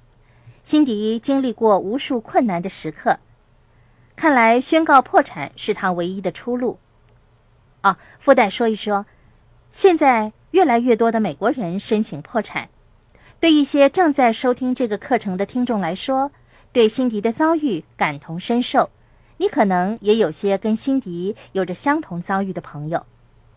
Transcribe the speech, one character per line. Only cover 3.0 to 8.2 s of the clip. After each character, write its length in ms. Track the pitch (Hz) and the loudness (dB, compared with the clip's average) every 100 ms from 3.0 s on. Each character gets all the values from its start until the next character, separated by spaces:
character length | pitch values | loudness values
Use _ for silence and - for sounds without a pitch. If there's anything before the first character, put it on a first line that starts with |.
| 233 - _ _ _ _ _ _ _ _ _ - | -2 -2 _ _ _ _ _ _ _ _ _ -2
看 180 | 320 | 2
来 260 | 262 226 240 | 4 4 2
宣 240 | - 320 | 2 0
告 160 | 320 269 | 4 4
破 220 | - 370 | 4 2
产 300 | 277 160 139 | 2 -4 -12
是 180 | - - | -8 -6
他 200 | 196 190 | -2 -2
唯 160 | 175 175 | -2 -4
一 120 | 190 | -6
的 120 | 185 | -8
出 240 | - 240 247 | -8 -6 -4
路。 240 | 247 - _ _ _ _ _ _ _ _ _ _ | -4 -6 _ _ _ _ _ _ _ _ _ _
啊， 140 | 196 185 - | -2 -2 -6
附 160 | - | -2